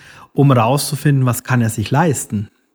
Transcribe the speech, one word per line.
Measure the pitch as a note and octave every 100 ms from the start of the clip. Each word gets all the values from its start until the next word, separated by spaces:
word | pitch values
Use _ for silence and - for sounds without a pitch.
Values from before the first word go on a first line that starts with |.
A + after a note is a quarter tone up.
| - - -
um | - C#3
rauszufinden, | B2 A2+ C#3+ - D3 D3+ C#3 B2+
was | A#2
kann | - B2
er | A2+
sich | A2 G2+
leisten. | C3+ E3+ B2+ - G#2+ G#2 _ _